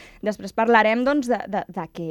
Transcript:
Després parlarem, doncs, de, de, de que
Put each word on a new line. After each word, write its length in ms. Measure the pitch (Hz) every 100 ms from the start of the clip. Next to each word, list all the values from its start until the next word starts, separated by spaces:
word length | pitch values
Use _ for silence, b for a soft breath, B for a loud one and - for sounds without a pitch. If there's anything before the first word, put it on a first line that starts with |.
| B B
Després 300 | 208 208 196
parlarem, 540 | - 226 233 214 226 254
doncs, 240 | 294 247
de, 80 | 233 -
de, 140 | 196 -
de 160 | - 165
que 100 | - 165